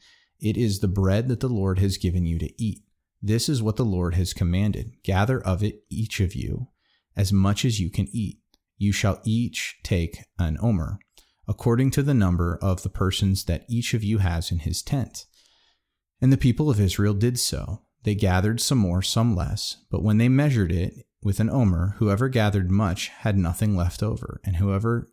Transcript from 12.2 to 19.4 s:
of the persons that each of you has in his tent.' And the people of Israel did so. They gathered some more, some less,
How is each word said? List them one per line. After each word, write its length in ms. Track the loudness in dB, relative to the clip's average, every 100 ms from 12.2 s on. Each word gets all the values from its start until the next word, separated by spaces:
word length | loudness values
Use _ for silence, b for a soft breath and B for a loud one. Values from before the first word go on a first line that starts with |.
| 2 2 0 0
of 220 | -2 -2
the 60 | -4
persons 540 | -2 -2 0 0 0 -2
that 200 | -4 -4
each 260 | -6 -2
of 100 | -4
you 160 | 0 0
has 300 | 0 -2 -4
in 100 | -4
his 220 | -4 -6
tent.' 440 | -4 -4 -4 -12 -20 b b b b b b _ _ 0
And 100 | 4
the 60 | 4
people 320 | 4 2 2
of 100 | 2
Israel 360 | 2 2 0 2
did 220 | 0 0
so. 440 | -4 -6 -8 -10 _ _
They 120 | -4 0
gathered 460 | 2 2 2 0
some 160 | 0 2
more, 240 | 2 0
some 340 | 0 0 2
less, 480 | 0